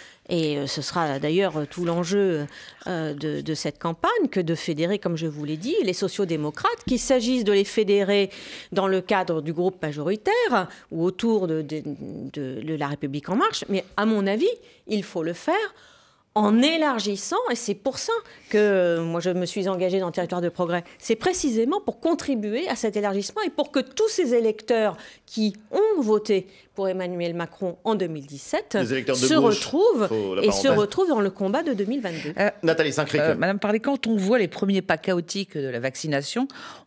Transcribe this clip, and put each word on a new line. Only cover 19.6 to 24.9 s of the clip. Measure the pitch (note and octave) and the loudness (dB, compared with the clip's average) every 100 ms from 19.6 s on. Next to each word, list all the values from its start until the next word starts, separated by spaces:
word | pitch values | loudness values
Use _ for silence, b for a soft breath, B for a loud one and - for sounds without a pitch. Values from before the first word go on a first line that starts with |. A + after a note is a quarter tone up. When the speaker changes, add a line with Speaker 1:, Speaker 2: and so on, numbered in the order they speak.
| F#3+ | -2
Speaker 1:
engagée | F3+ F#3 F#3+ | 0 0 0
dans | F3+ | 0
le | |
territoire | F#3 E3+ F3+ | -4 -4 -2
de | E3+ | -2
progrès, | - E3+ F3 - B | -2 -2 -2 -6 B
c'est | - A3+ | -2 0
précisément | F#4 F4+ D4 A3+ A#3+ G4 | 0 0 0 0 0 0
pour | A#3+ - | -4 -2
contribuer | E4 E4 - A#3+ G#3 A3+ F#4 | 0 0 -2 -2 -2 -4 -4
à | A3+ | -2
cet | A3 G#3 | -2 0
élargissement | G3+ G3 G3 G#4+ | 0 -2 -4 -4
et | F#4+ | -4
pour | - C#4+ | -2 0
que | C#4 | -2
tous | B3+ - A4 | -2 0 0
ces | F#4 C#4 | 2 2
électeurs | A#3+ A3 G#3+ - A3+ G#3+ | 4 2 -2 0 2 2